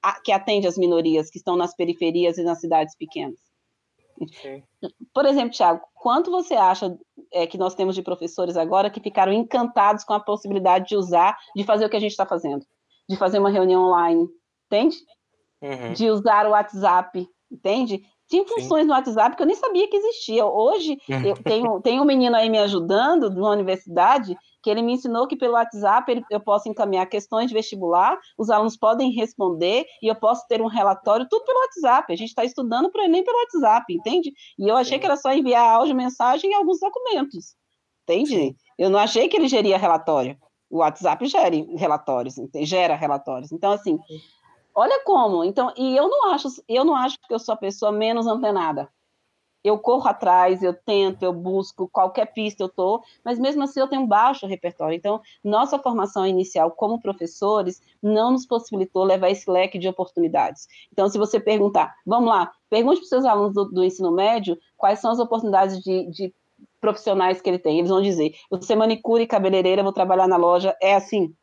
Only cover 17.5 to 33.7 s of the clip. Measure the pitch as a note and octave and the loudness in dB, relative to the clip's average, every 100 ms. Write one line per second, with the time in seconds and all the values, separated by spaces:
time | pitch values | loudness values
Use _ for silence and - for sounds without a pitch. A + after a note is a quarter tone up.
17.5 | A#3 D4 D4 B3 G3 _ _ _ E4+ G4 | -8 -4 -2 -2 -6 _ _ _ -2 -2
18.5 | A4+ - D#4 D4+ C4+ C4+ A3 A3+ - D4+ | -4 -2 2 4 2 0 2 0 2 -2
19.5 | G#4+ C5 F#4 G4+ G4+ G#4+ A4+ - A3 G#3 | 0 0 0 0 0 -2 -4 -4 0 0
20.5 | - A3+ G4+ D#4 C#4 - C3+ B2+ G3 - | 2 2 0 -2 -8 -6 -4 -2 -4 -2
21.5 | A3 A#3+ G3+ - B3 C#4+ C4+ B3 A#3 A3+ | -2 0 -2 0 2 2 4 4 2 2
22.5 | A3 G#3 G3 E3+ G3 C4 E4+ A3 F#3 G#3 | 2 2 0 0 0 2 2 0 -2 0
23.5 | G#3 F#3+ F#3 - E3+ F3+ C#4 G3+ F3+ _ | 0 0 -4 -4 0 4 2 0 -10 _
24.5 | _ - G#3+ A#3 B3 B3+ A3+ C4 B3+ B3 | _ -4 -2 0 -2 -4 -2 -2 -2 0
25.5 | A#3 A#3 G#3+ G3+ A3 B3+ B3 A#3 G#3 G#3 | 0 0 -2 2 2 0 -4 -4 -6 0
26.5 | G#3 G#3+ G#3+ G#3 F#3+ F#3 G#3 - A3 A#3+ | -2 -2 -4 -2 -2 -2 -6 -4 -4 -2
27.5 | A3 G#3+ G3+ F3+ E3+ G3+ F#4 - - G#3+ | -4 -6 -6 -2 2 2 0 -8 -10 0
28.5 | G#3+ A3 A3 A3 A#3 C4 A#3 A3 - F#3+ | 0 0 0 0 2 0 -2 -6 -4 -4
29.5 | E3 F3 A#3 E4 _ A3 A3 A3 B3 - | -2 0 0 -4 _ -4 0 0 0 -2
30.5 | A3+ A3+ A3 G3+ F#3+ - G#3+ B3+ A4 A4 | -4 -2 0 0 0 0 0 0 -4 0
31.5 | B4+ C5 - C#4+ B3+ C4 E3+ A3+ - A#3+ | 0 0 0 2 2 2 -8 -6 -4 -4
32.5 | B3+ B3 A#3 E4+ F#4 G4 E4+ F#4+ A#4+ A#4+ | -4 -4 -2 -2 0 2 2 2 0 -2
33.5 | F4+ B3 | 0 2